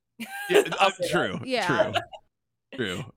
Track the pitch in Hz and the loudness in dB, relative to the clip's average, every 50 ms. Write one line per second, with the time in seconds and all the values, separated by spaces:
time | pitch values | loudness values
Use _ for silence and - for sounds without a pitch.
0 | _ _ _ - 226 - 784 - - - 185 - - 165 - - 196 196 190 - | _ _ _ -14 -14 -12 -10 -8 -2 4 4 4 4 4 2 2 2 2 2 0
1 | 175 160 - 175 135 104 90 - - 262 254 240 196 180 - - - - - 698 | -2 0 0 0 0 0 -2 -6 -6 -4 -2 -2 0 2 2 2 2 2 0 -2
2 | 698 - - - _ _ _ _ _ _ _ _ _ _ - 135 120 98 90 - | -4 -6 -10 -20 _ _ _ _ _ _ _ _ _ _ -8 -6 -4 -4 -4 -6
3 | - - - | -8 -12 -12